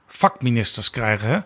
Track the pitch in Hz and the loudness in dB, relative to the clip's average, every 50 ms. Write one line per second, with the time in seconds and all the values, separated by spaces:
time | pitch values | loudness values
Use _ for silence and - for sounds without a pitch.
0 | _ - - - - 196 - - 131 123 120 117 107 - - - 104 - - - | _ -18 -4 0 0 0 2 0 0 0 2 2 0 -2 -2 -4 -4 -4 -4 -2
1 | 117 107 107 101 104 113 139 202 196 | 0 0 0 0 2 0 0 0 -2